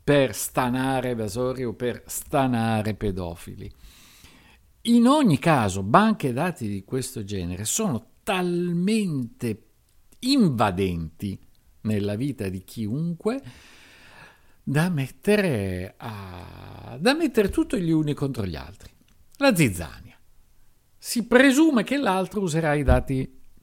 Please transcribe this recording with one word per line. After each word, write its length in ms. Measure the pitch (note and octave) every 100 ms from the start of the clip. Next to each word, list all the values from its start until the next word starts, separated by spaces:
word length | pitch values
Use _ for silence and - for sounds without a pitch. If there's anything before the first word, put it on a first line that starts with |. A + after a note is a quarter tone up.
| -
per 240 | C#3+ B2+
stanare 760 | - - - B2 B2+ C3 C3 B2
evasori 540 | A#2 G#2+ A2+ B2+ B2+
o 100 | A#2+
per 280 | G2 B2 A2 -
stanare 880 | - - D3 C3 A#2 A2+ A2 G#2+ G2+
pedofili. 760 | G#2+ F#2 E2+ E2+ - F#2+ - - - - - - - - _ _ _ _ A#3
In 200 | A#3 A#3+
ogni 320 | D4+ B3 C3+
caso, 460 | E3+ D3 G#2 F#2+
banche 500 | G2 E3 A3 G#3+ C#3
dati 340 | A#2+ F3 - G#2+
di 160 | G2
questo 400 | - C3 A#2+ A#2+
genere 400 | G2 G2+ F2 F2+
sono 500 | - - G#3+ - - _
talmente 1400 | - F#3 F3+ F3 F3 F3 F#3 A3 G3 C#3+ A#2 - A#2+ G#2 _ _ _ _ _ _
invadenti 1200 | B3 C#4 F#3 A2+ G#2 F#2 F#2+ E2+ D#2+ - G2+ F#2+ - _ _ _
nella 340 | A2 G#2 G2+ G#2
vita 340 | C#3+ B2 G2
di 140 | F#2
chiunque 760 | - A#2 G#2+ C3+ E3+ E3 G#3+ C4+ - - - - - - - - - _ _ _
da 260 | - C#3+ F3+
mettere 1040 | D3+ C3 - - G#3 F#3+ A2+ G2 F#2 F#2 -
a, 1000 | A#2 G#2 F#2+ F2+ F2 F2+ F#2+ G2 - B2
da 140 | G3+
mettere 360 | D#4 D#4 - F#3+
tutti 300 | - D#4+ A#3+
gli 120 | E3
uni 240 | D#3+ D3 C#3+
contro 320 | C#3 B2 F#2+
gli 80 | C#2+
altri. 340 | D2 - - _ _ _ _ -
La 180 | C#4 F3+
zizzania. 640 | C3 F2 E2 - - - _ - _ _ - _ _ _
Si 300 | - A#3+ -
presume 560 | A#3+ C#4 B3+ D#4+ B3
che 140 | - C#4
l'altro 440 | A#3+ F#3+ F3+ G#3
userà 320 | F#3 D#3 D#3+
i 80 | D3
dati 600 | C3 B2+ B2 C3 - - - -